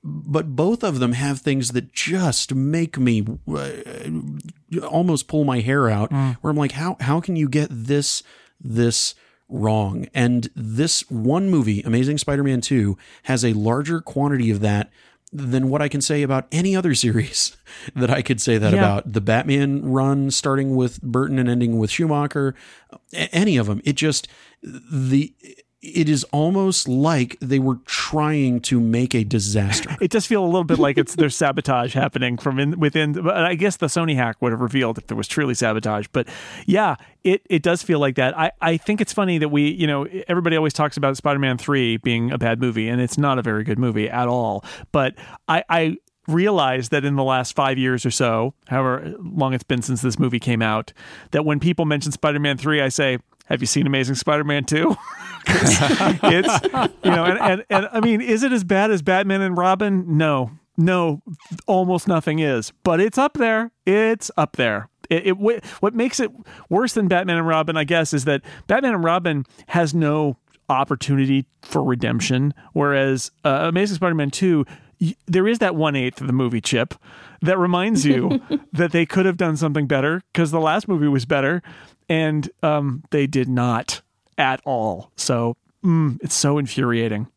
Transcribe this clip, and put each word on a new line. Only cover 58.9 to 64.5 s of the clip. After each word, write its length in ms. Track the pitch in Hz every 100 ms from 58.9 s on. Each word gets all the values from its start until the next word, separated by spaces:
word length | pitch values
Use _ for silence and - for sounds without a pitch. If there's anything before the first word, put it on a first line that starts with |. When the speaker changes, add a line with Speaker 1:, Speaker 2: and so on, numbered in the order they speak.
Speaker 2:
as 100 | 196
Batman 400 | 151 185 196 196
and 160 | 190 180
Robin? 600 | 185 185 208 190 180 151
No. 320 | 156 143 120 147 _ -
No, 460 | 165 180 170 151 - 160 - 170 -
almost 400 | 185 180 180 -
nothing 300 | 165 160 156
is, 320 | 151 123 107 _
but 160 | 185 165
it's 160 | 214 233
up 160 | 285
there. 360 | 294 233 220 226 _ -
It's 440 | 202 220 226 - -
up 200 | 151